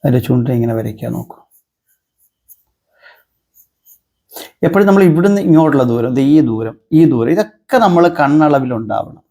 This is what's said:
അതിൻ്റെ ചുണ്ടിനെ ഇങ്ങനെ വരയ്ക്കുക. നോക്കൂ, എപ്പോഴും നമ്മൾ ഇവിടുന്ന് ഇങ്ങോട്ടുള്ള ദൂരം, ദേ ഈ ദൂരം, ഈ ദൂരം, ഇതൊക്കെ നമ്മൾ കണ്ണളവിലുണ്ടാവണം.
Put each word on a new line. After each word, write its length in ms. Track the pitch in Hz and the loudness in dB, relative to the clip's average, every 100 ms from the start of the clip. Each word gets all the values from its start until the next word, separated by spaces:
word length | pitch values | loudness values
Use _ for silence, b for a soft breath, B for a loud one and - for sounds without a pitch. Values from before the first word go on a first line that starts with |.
അതിൻ്റെ 180 | 143 123 - | 0 -2 0
ചുണ്ടിനെ 280 | 127 120 123 | -2 -2 -2
ഇങ്ങനെ 180 | 117 113 | -2 -4
വരയ്ക്കുക. 300 | 113 110 117 - | -8 -10 -10 -10
നോക്കൂ, 240 | 117 - _ _ _ _ _ _ _ _ _ _ _ - _ _ _ b b b b _ _ _ _ _ _ _ _ _ _ B B B 147 | -12 -20 _ _ _ _ _ _ _ _ _ _ _ -20 _ _ _ b b b b _ _ _ _ _ _ _ _ _ _ B B B -2
എപ്പോഴും 200 | 196 202 | 0 2
നമ്മൾ 160 | 196 185 | 4 4
ഇവിടുന്ന് 340 | 156 190 202 185 | 2 0 0 2
ഇങ്ങോട്ടുള്ള 380 | 160 160 139 123 117 | 2 4 0 0 -2
ദൂരം, 180 | 120 127 | -2 -2
ദേ 80 | 135 151 | 2 2
ഈ 20 | 131 | 2
ദൂരം, 240 | 110 113 - _ 160 | -4 -8 -12 _ 2
ഈ 40 | 160 127 | 2 2
ദൂരം, 180 | 117 175 | 0 -2
ഇതൊക്കെ 420 | 214 _ _ 254 214 | -4 _ _ 0 2
നമ്മൾ 180 | 175 170 339 | 2 0 0
കണ്ണളവിലുണ്ടാവണം. 1000 | 143 151 151 143 127 120 110 107 - - _ | 0 2 2 0 -2 -8 -6 -8 -8 -16 _